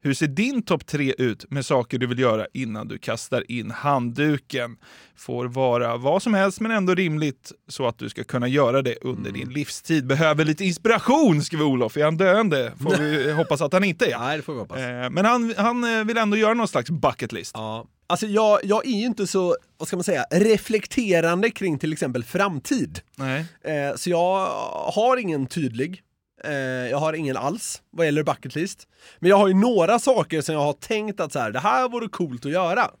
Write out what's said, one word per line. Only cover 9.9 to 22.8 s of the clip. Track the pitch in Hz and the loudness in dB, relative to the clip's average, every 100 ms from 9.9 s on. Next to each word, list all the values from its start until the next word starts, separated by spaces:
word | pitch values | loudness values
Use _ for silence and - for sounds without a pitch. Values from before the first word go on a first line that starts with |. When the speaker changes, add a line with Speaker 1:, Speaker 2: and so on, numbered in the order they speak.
| 160 127 | 0 2
Speaker 1:
Behöver | 135 160 151 156 | 2 4 4 2
lite | - 190 | 2 -2
inspiration, | 165 220 226 - 285 277 151 | 0 2 2 4 6 6 4
skriver | 135 160 151 | 0 0 0
Olof. | 131 135 143 | 2 0 2
Är | 151 | 0
han | 160 | 4
döende? | 190 196 220 143 120 - | 4 4 4 0 -2 -4
Får | 143 185 | 0 0
vi | 151 151 135 | 2 0 0
Speaker 2:
<laughs> | 151 | 0
Speaker 1:
hoppas | 165 143 | 0 0
att | 151 | 2
han | 185 | 2
inte | 196 165 214 | 2 2 0
är. | 117 | 0
Speaker 2:
Nej, | 123 151 | -4 -4
det | |
får | 143 | -6
vi | 135 | -10
hoppas. | - 131 | -8 -8
Speaker 1:
Eh, | 127 123 123 | -6 -6 -4
men | 143 208 | 2 2
han, | 247 226 220 | 4 0 0
han, | 214 240 240 226 | 0 0 -2 -2
eh, | 214 | 0
vill | 233 | 0
ändå | 214 208 | 0 2
göra | 214 | 2
någon | 233 220 | 2 0
slags | - - | -2 -2
bucket | 160 139 - 113 | 0 0 0 -8
list. | 107 85 | -8 -10
Speaker 2:
Ja. | 113 110 113 113 _ _ | -10 -8 -8 -12 _ _
Alltså | 175 214 | -2 0
jag, | 208 220 208 | 2 4 4
jag | 202 208 - | 4 0 0
är | 208 | -2
ju | 240 | -2
inte | 214 196 | -2 -2
så, | 190 180 - _ _ | 0 0 0 _ _
vad | 156 | -6
ska | 180 | -4
man | |
säga, | 180 156 - | -2 -2 2
reflekterande | 165 214 208 - 220 - - 220 170 165 175 226 | 2 4 2 2 -4 -2 -4 2 2 4 2 0
kring | - 190 147 | 0 -4 -2
till | 156 | -4
exempel | 156 147 127 | -2 -4 -4
framtid. | 117 180 202 151 - 269 | -4 -2 -2 -2 -2 -2